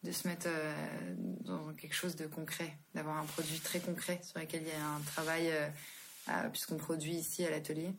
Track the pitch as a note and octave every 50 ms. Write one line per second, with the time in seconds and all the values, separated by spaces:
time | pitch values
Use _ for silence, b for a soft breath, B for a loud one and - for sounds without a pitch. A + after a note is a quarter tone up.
0 | - - - - - F3+ F3 E3+ - F3 E3 D#3+ D#3 D3+ D3+ D3+ D#3 - - F3
1 | F3+ F3+ F3+ F3+ F3+ F#3 F#3 F3+ - - - - D#3 D3+ D#3 D#3 - D#3 D3 -
2 | - F3+ E3 D#3 D#3+ D#3 D3+ - D#3+ D#3 - - E3+ D#3+ D3+ D3+ - - - D#3+
3 | D3+ D#3 D#3 D#3 D#3 D3+ - - D#3+ D3+ D#3 D#3+ - - - F3+ F3 - F3 -
4 | - - F3 F3 - - - E3 D#3+ D#3 D#3+ D#3+ D#3+ D#3+ D#3 D#3 D3+ D3+ D3+ D3+
5 | D3 D3 - - D#3+ D#3 E3 E3 E3 E3 D#3+ D#3 D3 D3 D3+ D3 B B B B
6 | B B B B - - - F3 - - - - - - E3 D#3 D3 - E3 D#3
7 | D3+ D#3 E3+ E3+ E3 - - - F3+ E3 D#3 D#3 D3+ - D#3 D#3 D#3+ F3+ G3